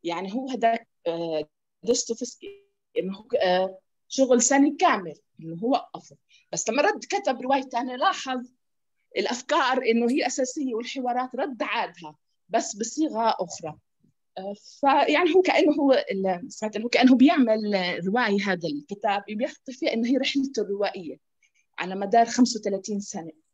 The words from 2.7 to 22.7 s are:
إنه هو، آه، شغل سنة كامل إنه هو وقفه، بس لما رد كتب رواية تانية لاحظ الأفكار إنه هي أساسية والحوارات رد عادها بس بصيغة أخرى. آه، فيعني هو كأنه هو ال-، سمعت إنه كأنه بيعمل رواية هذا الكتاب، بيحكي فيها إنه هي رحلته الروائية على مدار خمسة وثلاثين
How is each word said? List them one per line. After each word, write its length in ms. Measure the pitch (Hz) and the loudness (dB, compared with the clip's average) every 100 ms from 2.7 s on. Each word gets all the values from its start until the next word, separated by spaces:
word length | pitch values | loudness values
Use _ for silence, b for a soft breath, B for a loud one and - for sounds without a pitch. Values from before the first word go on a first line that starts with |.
| _ _ - | _ _ -6
إنه 180 | 180 196 | -6 -10
هو، 120 | 214 - | -4 0
آه، 360 | 185 180 190 190 _ _ _ | 2 2 0 -6 _ _ _
شغل 340 | - 262 247 | 0 4 4
سنة 340 | - 277 285 294 | 4 4 4 4
كامل 360 | 359 220 175 147 _ _ | 2 2 -4 -16 _ _
إنه 160 | 160 165 | -12 -6
هو 80 | 233 | -2
وقفه، 460 | 269 - 180 - - _ b b | -2 -4 -18 -20 -20 _ b b
بس 160 | 170 - | -6 -4
لما 120 | 240 | 2
رد 220 | 320 311 | 2 0
كتب 360 | - 403 339 247 | -4 -4 -2 -4
رواية 220 | 254 269 | 0 -2
تانية 340 | 262 233 254 254 | 0 -6 -6 -2
لاحظ 440 | 359 - 269 254 247 _ _ _ _ _ _ - | -2 -2 -6 -8 -8 _ _ _ _ _ _ -4
الأفكار 680 | 208 - - 202 262 262 | -2 -4 0 2 2 2
إنه 280 | 254 233 233 | 2 2 2
هي 160 | 285 277 | 0 -2
أساسية 480 | - 254 - 262 | -2 -4 -4 -4
والحوارات 540 | 220 240 269 247 247 254 | -4 -6 -6 -4 -4 -4
رد 280 | 240 302 226 | -4 -6 -4
عادها 540 | 262 220 180 175 156 151 _ _ _ | -4 -2 -4 -8 -18 -18 _ _ _
بس 280 | 233 - 202 | -2 -2 -6
بصيغة 600 | 226 - 311 214 226 - | -8 -2 -2 0 0 0
أخرى. 360 | 170 - 156 - _ _ _ _ _ - | -4 -8 -12 -14 _ _ _ _ _ -14
آه، 160 | 190 208 - - | -12 -12 -16 -2
فيعني 540 | 277 285 - 302 349 | 2 4 4 4 4
هو 80 | 359 | 4
كأنه 300 | 370 - 320 | 4 4 4
هو 180 | 302 277 | 4 4
ال-، 600 | 262 - 190 190 180 - | 4 2 -2 -2 -2 -8
سمعت 240 | - 214 214 | -8 -6 -4
إنه 120 | 233 | 0
كأنه 280 | - 254 247 | 4 6 8
بيعمل 440 | 269 339 233 220 208 196 180 165 180 | 8 6 2 2 0 0 0 -2 -2
رواية 360 | 226 233 202 | 0 2 0
هذا 260 | 202 180 160 | 0 -2 -4
الكتاب، 560 | 147 - 202 214 202 202 | -6 -10 -4 -2 -2 -4
بيحكي 440 | 208 294 - - | -6 -6 -6 -18
فيها 200 | 254 320 | -6 -2
إنه 160 | 226 233 | 0 0
هي 80 | 262 | 2
رحلته 460 | 269 285 269 - | 2 -2 -2 -4
الروائية 540 | 190 202 196 190 160 127 _ _ _ _ _ - | -4 -2 -4 -4 -12 -14 _ _ _ _ _ -10
على 160 | 175 | -8
مدار 320 | 190 202 233 233 | -6 2 4 4
خمسة 340 | 240 240 226 | 4 2 2
وثلاثين 400 | 214 | -4